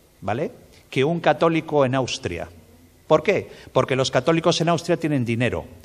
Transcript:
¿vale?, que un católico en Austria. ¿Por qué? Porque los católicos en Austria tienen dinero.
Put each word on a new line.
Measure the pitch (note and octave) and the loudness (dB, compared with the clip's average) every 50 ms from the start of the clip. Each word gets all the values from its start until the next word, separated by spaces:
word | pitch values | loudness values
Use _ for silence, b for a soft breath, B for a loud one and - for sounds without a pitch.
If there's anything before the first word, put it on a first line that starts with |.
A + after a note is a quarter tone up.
| _ _ _ - | _ _ _ -12
¿vale?, | - G2 G#2+ B2+ E3 B3 - - - b b b b b | -6 -6 -4 -4 -4 -6 -8 -14 -20 b b b b b
que | - C3+ B2+ | -2 0 0
un | D3+ F3 E3+ | 0 0 0
católico | E3 E3 D3+ D3+ E3+ E3 E3 E3 D#3 - D3+ D3 C3+ | 2 2 2 4 2 2 2 0 -2 0 2 2 2
en | B2 B2+ | 2 2
Austria. | C3+ B2+ - - - - A#2 F2 E2 E2 - - - - - - - - - _ _ _ | -2 -2 -4 -6 -6 -6 -6 -6 -8 -10 -12 -16 -20 -20 -20 -20 -20 -20 -20 _ _ _
¿Por | - D#3 D#3+ | 2 2 2
qué? | D#3 A3 F#3+ B2+ - B B B B B B | 4 2 0 0 -2 B B B B B B
Porque | C3+ B2+ - C3 | 0 0 2 0
los | B2+ C3 - | -2 0 0
católicos | - C3+ B2+ E3 E3 E3 D#3 F3 D#3+ - | 0 0 2 2 0 2 2 0 0 2
en | E3 E3 | 2 0
Austria | E3+ D3+ - - E3+ | 0 0 0 -2 -2
tienen | D#3+ - D#3 D3+ C3+ A#2 | -2 -2 -2 -2 -2 0
dinero. | G#2+ A#2 A2 B2 A2+ F2+ E2 D2+ - - - | -2 -2 0 0 -2 -2 -4 -8 -10 -16 -20